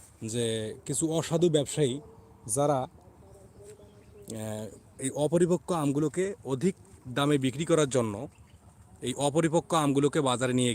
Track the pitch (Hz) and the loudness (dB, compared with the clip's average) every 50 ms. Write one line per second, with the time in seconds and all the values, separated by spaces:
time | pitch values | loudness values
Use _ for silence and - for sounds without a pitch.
0 | - - - - 117 110 110 120 117 113 113 110 107 107 - - - - 143 - | -20 -20 -16 -12 -8 -6 -4 -2 -2 -2 -2 -4 -6 -8 -10 -12 -10 -8 -4 -2
1 | 165 156 160 165 - - 160 165 170 175 151 151 139 - - 151 151 123 123 143 | -2 0 0 -2 -2 0 0 2 2 4 4 2 0 0 0 0 0 0 0 -4
2 | - - - - - - - - - 127 110 135 143 147 143 131 127 - - - | -8 -14 -20 -20 -20 -20 -20 -16 -10 -4 -2 0 2 2 2 0 -2 -6 -12 -20
3 | - - - - - - - - - - - - - - - - - - - - | -20 -20 -20 -20 -20 -20 -20 -20 -20 -20 -20 -20 -20 -20 -20 -20 -20 -20 -20 -20
4 | - - - - - - 110 110 107 110 107 107 110 104 - - - - - - | -20 -20 -20 -18 -12 -10 -8 -8 -8 -8 -8 -8 -10 -12 -14 -18 -20 -20 -14 -8
5 | 131 135 - 139 147 151 156 170 185 165 180 165 - - 180 160 147 143 135 147 | -8 -6 -2 -2 0 2 4 4 4 4 2 0 0 -2 -2 0 0 0 0 0
6 | 156 147 - 175 185 196 202 - - 127 139 127 135 190 190 - - - - - | 0 -2 -2 -2 -4 -4 -6 -8 -6 -6 -4 0 0 -2 -2 -2 -12 -20 -20 -20
7 | - 127 120 143 143 147 151 139 131 131 123 139 170 - 170 156 151 135 117 131 | -14 -8 -2 0 2 2 2 2 2 0 -2 -2 0 2 4 4 4 4 2 0
8 | 117 110 101 101 135 - - - - - - - - - - - - - - - | 0 0 -4 -6 -10 -12 -16 -20 -20 -20 -20 -20 -20 -20 -20 -20 -20 -20 -16 -10
9 | - 123 127 135 139 143 135 160 165 165 147 175 - - 170 160 151 143 131 139 | -8 -6 -4 0 0 0 2 2 2 2 2 0 0 2 0 2 4 4 2 4
10 | 143 143 - 165 143 131 123 113 131 127 123 127 123 123 | 2 2 2 2 2 2 2 0 0 0 2 2 2 0